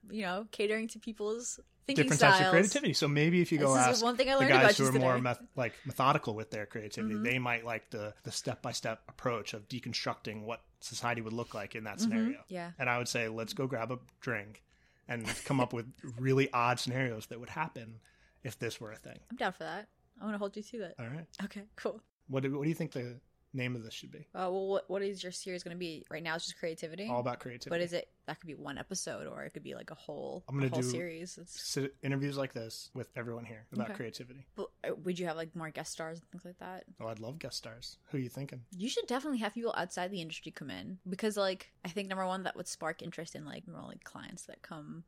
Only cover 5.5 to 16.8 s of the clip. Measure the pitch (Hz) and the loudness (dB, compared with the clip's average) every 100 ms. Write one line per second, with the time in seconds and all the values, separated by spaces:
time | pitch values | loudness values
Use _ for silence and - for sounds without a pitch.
5.5 | - 117 - 135 - 131 147 - 107 107 | -2 -2 -2 -8 4 6 6 2 -4 -4
6.5 | 110 104 117 107 - 110 107 117 127 123 | -6 -6 -8 -8 -4 -2 2 2 2 2
7.5 | 117 117 113 - 113 104 - - - - | 0 0 -6 -4 -6 -6 -8 -6 -4 -4
8.5 | 113 127 117 120 113 - - 127 117 101 | -4 -4 -4 -4 -4 -8 -4 -2 -2 -4
9.5 | 110 104 123 120 107 - 117 - 107 107 | -8 -6 -6 -4 -4 -2 -4 -6 -8 -6
10.5 | 117 - _ - 113 123 120 110 113 117 | -8 -10 _ -10 -4 -2 -2 -2 -4 -4
11.5 | 113 98 117 110 101 220 220 226 285 - | -6 -6 -8 -8 0 2 4 2 0 -8
12.5 | 185 170 170 127 120 120 123 113 110 113 | -8 -8 -2 2 2 2 0 0 -2 -4
13.5 | - 135 123 113 123 - _ - 113 101 | -2 -2 0 -2 -4 -8 _ -4 -4 -4
14.5 | 107 _ _ _ _ - 120 110 110 - | -16 _ _ _ _ -6 -4 -4 -6 0
15.5 | 135 120 120 117 - 143 117 131 131 139 | 2 4 0 -6 -10 -12 -2 4 6 6
16.5 | 123 120 123 | 6 4 4